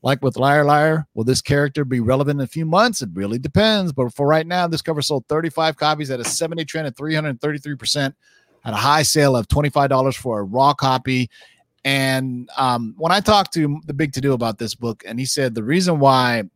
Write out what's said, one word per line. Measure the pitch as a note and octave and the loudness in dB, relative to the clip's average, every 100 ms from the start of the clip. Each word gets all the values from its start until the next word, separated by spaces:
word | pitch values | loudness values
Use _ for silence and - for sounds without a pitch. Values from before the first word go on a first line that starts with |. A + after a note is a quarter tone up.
Like | B2+ C#3 | 0 0
with | C3+ A2+ | 0 0
Liar | C3+ D3 D3 | 2 4 4
Liar, | D3 D#3 D#3+ D3+ | 4 4 0 -4
will | - | -4
this | A2+ B2+ | 0 -2
character | - C#3+ C#3+ D3+ C3+ | 0 0 0 -2 -2
be | B2+ | -2
relevant | A2+ C3 C#3+ C#3+ | 0 2 0 -2
in | |
a | B2+ | -4
few | D#3+ D#3+ | -4 0
months? | F3 B3 G#3+ | 2 2 0
It | A2 | -8
really | E2+ G2+ A#2+ | -6 -4 -4
depends, | C#3+ F#3+ A3 G#3 F3+ | -2 2 2 2 -2
but | C#3 B2 | -2 -4
for | - C#3+ | 0 2
right | D#3 E3 | 2 2
now, | F3+ E3+ | -2 0
this | E3 | -2
cover | - D3+ | -2 -4
sold | C3+ C#3+ - | -2 -4 -2
thirty-five | D#3 E3 D#3+ D#3+ D3+ | -2 -2 0 0 2
copies | D3+ D3+ C#3 | 0 0 -4
at | B2+ | -6
a | A#2 | -6
seven-day | - E3 E3 D3+ | -4 -4 -4 -6
trend | D#3+ D3+ | -6 -6
at | A#2+ | -6
three | D3+ D#3 | -4 -2
hundred | D3+ B2 | -2 -4
thirty-three | D3+ D3 D3 C#3 | -6 -6 -8 -8
percent, | A2+ D3 C3+ - _ _ _ _ A#2 | -4 -4 -4 -6 _ _ _ _ -8
at | |
a | A2 | -2
high | B2+ D3+ | 2 2
sale | D3 D#3 C#3+ B2 | 2 4 4 2
of | G#2+ | 0
twenty-five | D3 D3 D3 C#3 | -2 0 0 2
dollars | C3+ C3+ - | 2 2 -2
for | B2+ G#2+ | -6 -6
a | |
raw | G2 A#2 C#3 | -4 2 2
copy. | C#3 C3+ B2+ C3 B2+ B2 - - _ _ _ C#3 | 4 0 0 0 -2 -2 -8 -20 _ _ _ -2
And, | C#3 C3+ C3 C3 B2 B2 - | 0 0 0 -2 -8 -8 -2
um, | C3 A#2+ A2+ - | 0 0 -4 -6
when | D#3+ | 0
I | G3 | 0
talked | G#3 G#3 F#3 | 4 2 2
to | E3 D3+ D3 D3 | -2 -2 -2 -8
the | |
Big | C#3 D#3 | -4 -4
To | C3+ | -2
Do | C#3 | -2
about | B2+ A#2 G#2+ | 0 -2 -4
this | A2+ - | -8 -6
book, | A#2 A2 - | -8 -8 -8
and | A#2 | -8
he | C3 | -4
said | - C3 A2+ | -2 -2 -2
the | |
reason | A2 E3+ F3+ D#3 | -2 0 2 4
why | C3+ C3 B2 A#2 G2 | 6 6 4 0 -4